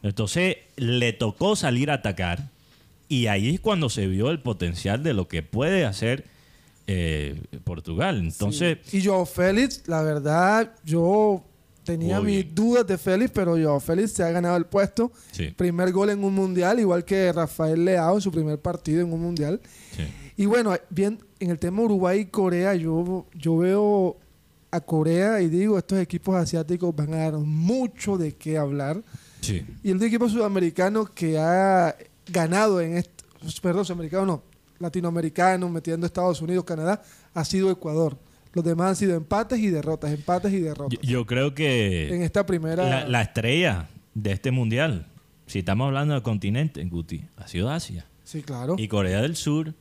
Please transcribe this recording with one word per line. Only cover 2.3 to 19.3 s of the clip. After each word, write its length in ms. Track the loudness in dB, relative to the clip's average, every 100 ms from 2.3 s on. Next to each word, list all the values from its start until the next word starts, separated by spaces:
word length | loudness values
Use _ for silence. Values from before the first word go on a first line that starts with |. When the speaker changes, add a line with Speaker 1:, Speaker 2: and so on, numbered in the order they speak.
| -4 -8 _ _ _ _ _ _
Speaker 1:
y 180 | 0 2
ahí 260 | 2 2
es 60 | 0
cuando 280 | 0 0 0
se 180 | 0 0
vio 240 | 0 0
el 100 | 0
potencial 640 | -4 -2 -2 -2 -2 -2
de 120 | 0
lo 120 | -2 -2
que 140 | -4
puede 420 | -6 -2 0 2 0
hacer, 380 | -2 -2 -4 -6 -20 _ _ _ _ -4
eh, 540 | 0 0 -2 -4 -8 -12 -10
Portugal. 540 | -8 -8 -6 -2 -2 0
Entonces 600 | -4 -2 -4 0 0 -2
Speaker 2:
Sí. 140 | -2 0
Y 60 |
Joao 220 | 2 2 0
Félix, 560 | 0 2 4 0 -2 -4
la 160 | -2
verdad, 720 | 0 0 0 2 4 4 0 -6
yo 600 | -2 2 4 4 4 2 -4 _ _ _
tenía 320 | -6 -4 0 0
Speaker 1:
Jugó 100 | 2
Speaker 2:
mis 180 | 0
Speaker 1:
bien. 100 | 0
Speaker 2:
dudas 320 | 0 4 4 2
de 120 | 0
Félix, 320 | 2 2 2
pero 220 | 0 2 2
Joao 180 | 4 2
Félix 320 | 2 0 0
se 100 | 0
ha 80 | 0
ganado 260 | 2 2 2
el 100 | 2
puesto. 460 | 2 2 2 -2 -4 -20
Speaker 1:
Sí. 140 | -8 -8 -2
Speaker 2:
Primer 340 | -2 2 2
gol 180 | 2 2
en 120 | 2
un 100 | 0
mundial, 460 | 0 0 2 2 2
igual 240 | 2 2
que 280 | 0 2 2
Rafael 520 | 2 -2 -2 0 2
Leao 300 | 2 2 4 2
en 40 |
su 100 | 0
primer 280 | -2 -2 -2
partido 420 | -4 -6 -2 0
en 100 | 0
un 80 | -2
mundial. 400 | -4